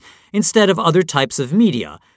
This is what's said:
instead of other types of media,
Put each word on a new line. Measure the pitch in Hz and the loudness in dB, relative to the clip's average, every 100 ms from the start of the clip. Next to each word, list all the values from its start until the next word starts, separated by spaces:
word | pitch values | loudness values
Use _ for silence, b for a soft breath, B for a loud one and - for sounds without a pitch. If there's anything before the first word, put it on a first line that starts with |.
| B B B | B B B
instead | 208 - 220 190 | -4 0 2 2
of | 180 | 2
other | 170 170 | 2 0
types | 170 139 135 - | 0 -2 -2 -4
of | 127 | -2
media, | 196 220 120 78 76 _ | 2 2 0 -8 -14 _